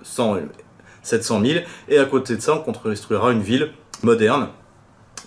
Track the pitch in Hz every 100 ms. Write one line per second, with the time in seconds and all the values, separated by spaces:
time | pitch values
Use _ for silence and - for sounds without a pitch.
0 | - - 113 95 73 - - - - -
1 | - 113 - 107 120 165 - - - 143
2 | 139 131 127 110 151 151 131 107 110 104
3 | - 104 120 113 95 131 151 - - -
4 | 117 113 110 135 107 - - - _ _
5 | _ -